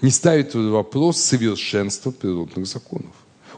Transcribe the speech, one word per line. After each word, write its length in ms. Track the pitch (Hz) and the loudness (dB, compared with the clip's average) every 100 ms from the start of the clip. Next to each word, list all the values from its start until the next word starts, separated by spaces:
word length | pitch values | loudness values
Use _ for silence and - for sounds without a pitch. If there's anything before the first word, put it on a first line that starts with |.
не 80 | 131 | 2
ставит 460 | 135 170 156 135 117 | 4 4 4 2 0
вопрос 680 | 107 107 101 135 170 160 | 2 2 0 0 2 2
совершенства 880 | - 123 113 98 - 101 101 - 131 | 0 2 0 -2 -2 0 0 -4 -6
природных 540 | 123 98 87 80 - 95 | -4 -2 -2 -4 -6 -6
законов. 460 | - - 82 82 - _ _ - | -8 -10 -10 -10 -16 _ _ -20